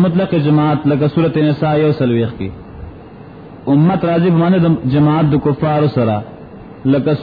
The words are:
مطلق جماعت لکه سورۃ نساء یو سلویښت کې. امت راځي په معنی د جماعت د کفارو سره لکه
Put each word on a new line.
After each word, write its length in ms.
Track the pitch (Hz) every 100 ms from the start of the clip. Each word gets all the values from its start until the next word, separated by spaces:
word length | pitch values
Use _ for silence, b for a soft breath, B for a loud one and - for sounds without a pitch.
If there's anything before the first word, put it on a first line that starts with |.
| 180
مطلق 260 | 170 190 170 147
جماعت 340 | 151 151 147 143
لکه 160 | 143 147 170
سورۃ 220 | 165 156
نساء 380 | 151 143 156 151
یو 140 | 156 143
سلویښت 360 | 127 117 113 -
کې. 100 | 95 - - - - - - - - - - - -
امت 280 | 143 160 190 170
راځي 240 | 170 180
په 60 | 165
معنی 160 | 170 185
د 80 | 170 160 127
جماعت 320 | 143 151 156 156
د 20 | 143 151
کفارو 400 | 139 156 147 147 131
سره 200 | 113 107 - - - - - - 131
لکه 180 | 139 131 147